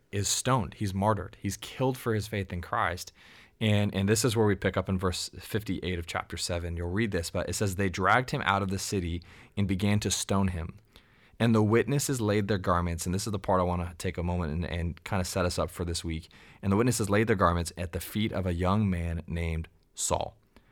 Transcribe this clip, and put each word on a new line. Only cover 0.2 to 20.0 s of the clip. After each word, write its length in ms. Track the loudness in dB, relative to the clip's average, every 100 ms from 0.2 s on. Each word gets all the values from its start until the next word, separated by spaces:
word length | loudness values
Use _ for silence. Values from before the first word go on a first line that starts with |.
| -2
stoned. 460 | -2 0 0 0
He's 180 | -4 -4
martyred. 440 | 0 2 2 -2 -8
He's 160 | -6 -6
killed 400 | -10 -2 -2 0
for 180 | -2
his 120 | -2 -2
faith 260 | -4 -4
in 80 | -6
Christ. 520 | -4 -2 -2 -4 -10 -18 -20 -20 -20 -2
And, 340 | 2 4 2
and 140 | 2 4
this 160 | 4
is 120 | 4 4
where 100 | 4
we 100 | 2
pick 200 | 0 0
up 120 | 0
in 100 | 0
verse 320 | 0 -2 -6 -10
fifty-eight 600 | -6 -6 -4 -4 -2 -4
of 80 | -4
chapter 300 | -6 -6 -6
seven. 400 | -4 -4 -4 -4
You'll 140 | -4
read 220 | -2 0
this, 180 | -2 -2
but 180 | -4 -4
it 60 |
says, 220 | -2 -2 0
"They 120 | -2
dragged 420 | 2 4 4 2
him 120 | -2
out 180 | 0 0
of 80 | 0
the 80 | -4
city 440 | -2 -2 -2 -4 -8 -20 -10 -4
and 120 | 0
began 320 | 2 2 2
to 100 | 0
stone 380 | -2 0 2 2
him. 260 | 0 -6 -12 _ -20 _ _ _ 0
And 160 | 4
the 80 | 6
witnesses 580 | 6 4 4 0 0 0
laid 280 | 2 2 2
their 100 | 0
garments," 480 | 2 2 2 -2 -2
and 80 |
this 120 | -2 -2
is 60 |
the 60 | -4
part 220 | 2 2
I 40 |
wanna 300 | 4 0 -4 -6
take 200 | -6 -4
a 40 |
moment 300 | -2 -2 -2
and, 120 | -2
and 400 | -4 -4 -4 -6
kinda 200 | -4 -4
set 200 | -2 0
us 140 | 0 0
up 120 | -4
for 140 | -4
this 180 | -4 -4
week. 260 | -4 -6 -8 -18 -20 -6
"And 100 | 2
the 40 | 4
witnesses 320 | 4 2 2
laid 200 | 4 4
their 80 | 4
garments 360 | 4 4 0 -6
at 140 | -6
the 80 | -6
feet 320 | -6 -2 -2
of 140 | -2 -2
a 80 |
young 360 | 0 2 2 2
man 320 | 0 -2 -4 -6
named 420 | -4 -2 -4 -6 _ _
Saul." 420 | -8